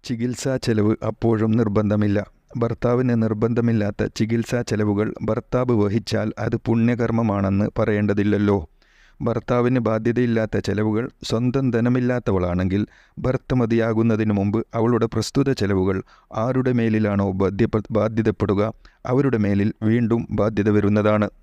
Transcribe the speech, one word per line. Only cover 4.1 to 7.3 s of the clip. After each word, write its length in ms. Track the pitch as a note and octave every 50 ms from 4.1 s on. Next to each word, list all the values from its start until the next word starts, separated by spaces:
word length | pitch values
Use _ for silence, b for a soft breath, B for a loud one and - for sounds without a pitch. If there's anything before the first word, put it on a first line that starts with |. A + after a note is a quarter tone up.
| -
ചികിത്സാ 460 | - A#2 G#2+ A#2 A2+ A2 - - A#2+
ചെലവുകൾ 520 | A#2+ - - G#2 G#2+ G#2 G2+ G2+ G#2+ A2 - -
ഭർത്താവ് 500 | - A2 A2 A#2 - _ - B2 C3 B2
വഹിച്ചാൽ 600 | A#2+ G#2+ G#2 G#2 G2 A#2 G#2 - - G#2 G#2 A2 - -
അത് 160 | G#2 A2 A#2
പുണ്യകർമ്മമാണെന്ന് 1120 | A2+ _ - A2+ A#2 A2+ A#2+ B2 A2 A#2+ A#2 A#2 A2+ A#2 A2